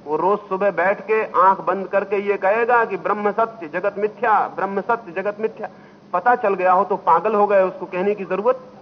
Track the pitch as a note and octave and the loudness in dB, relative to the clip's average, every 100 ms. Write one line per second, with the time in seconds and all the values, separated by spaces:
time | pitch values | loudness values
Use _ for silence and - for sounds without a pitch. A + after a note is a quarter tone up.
0 | C#3+ D#3 F3+ G3+ - F#3+ G3+ E3+ F3+ G3+ | -6 -2 0 0 -2 -2 0 2 0 0
1 | - A3 G#3+ E3 F#3+ F#3+ E3+ F#3+ F#3 G3 | 0 -2 0 4 4 4 0 -2 -2 -2
2 | G3 G3+ G3+ G3 F#3+ A3 A#3 A#3+ A3 F#3+ | 0 -4 -2 0 2 2 2 2 2 -2
3 | E3 G#3 G#3 G3+ A3+ - D#3+ E3 G3+ G3 | -4 -2 0 0 -2 -4 -10 -4 -4 -2
4 | G#3 G#3 A#3 G#3 B2 - F#3+ G3 F#3+ A#3 | -4 -2 2 2 0 -2 -4 -4 -2 -4
5 | A3+ E3+ G3 G3+ A3 A3 G#3 - - - | -4 -6 -6 -4 -6 -6 -14 -16 -20 -20
6 | - F3+ A#3 B3 A3 F#3+ F#3 F#3 G3 F#3+ | -6 -2 2 2 0 0 2 4 2 -2
7 | - E3+ G3+ G#3+ G#3 G3+ F#3 F#3 F#3 F3+ | 2 2 2 2 4 4 2 -2 -8 -2
8 | G3 G#3 F#3 F#3 G#3+ C4 - - | -2 -2 -2 -2 0 0 -4 -20